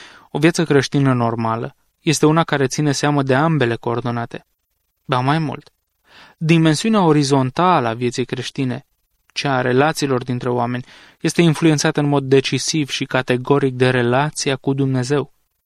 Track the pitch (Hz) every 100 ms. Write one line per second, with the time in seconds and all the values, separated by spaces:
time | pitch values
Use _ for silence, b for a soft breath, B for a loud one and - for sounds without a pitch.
0 | B B B 151 160 170 160 143 - 147
1 | 135 123 117 117 113 113 135 _ _ _
2 | 170 143 151 160 160 143 135 - 147 131
3 | 147 147 135 127 160 156 120 113 120 117
4 | 120 120 117 - _ _ _ _ _ _
5 | - 127 131 160 151 - - _ _ _
6 | B B B B 160 165 160 156 226 220
7 | 170 151 139 139 127 - 180 165 117 113
8 | 123 123 123 127 - - 131 123 - _
9 | _ _ _ - 147 127 127 127 151 160
10 | 139 127 127 123 123 120 120 123 - B
11 | B B 165 - 170 147 165 147 160 156
12 | 147 143 135 135 - 131 - 160 139 -
13 | 135 127 - 123 123 139 135 123 127 127
14 | 120 127 151 - 143 131 - 139 135 131
15 | 123 147 131 _ _ _